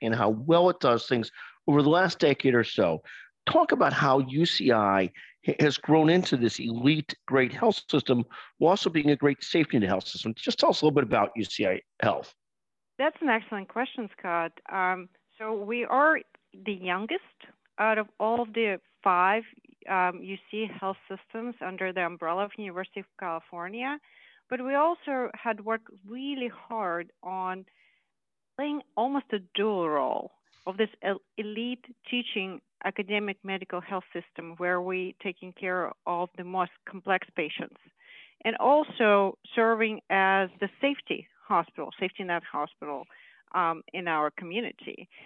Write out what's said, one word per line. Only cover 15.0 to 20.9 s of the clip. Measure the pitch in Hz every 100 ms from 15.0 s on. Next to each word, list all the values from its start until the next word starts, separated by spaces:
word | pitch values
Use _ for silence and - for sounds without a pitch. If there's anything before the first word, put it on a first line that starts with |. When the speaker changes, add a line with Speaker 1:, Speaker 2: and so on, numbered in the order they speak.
| 180 _ _ -
Speaker 2:
so | 220
we | 220 202 240 233
are | 254 302 311 - _ _ 190 202
the |
youngest | 190 185 180 220 349 - _ - _ _ -
out | 214 220
of | 208 -
all | 214 233
of | 226
the | 220 220 185 _ _
five, | 196 180 185 214 220 - _ _ -
um, | 190 180 180
U | 185 190 -
C | 214 214 -
health | 190